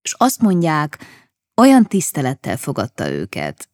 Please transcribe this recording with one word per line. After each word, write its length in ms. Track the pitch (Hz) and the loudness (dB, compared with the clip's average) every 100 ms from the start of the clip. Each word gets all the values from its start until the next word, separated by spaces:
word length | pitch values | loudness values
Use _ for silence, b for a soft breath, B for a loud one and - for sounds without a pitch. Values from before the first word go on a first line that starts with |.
s 140 | - - | -12 -2
azt 240 | 254 - | -2 2
mondják, 580 | 208 180 165 151 151 - b b b _ _ - | 0 2 0 -2 -4 -10 b b b _ _ 4
olyan 240 | 262 262 | 6 6
tisztelettel 720 | 208 196 - - 131 139 - 104 | 4 0 -4 -4 -4 -6 -8 -8
fogadta 520 | - 131 95 - 73 | -6 -6 -8 -6 -6
őket 600 | 71 92 - 73 76 - | -6 -8 -8 -10 -10 -20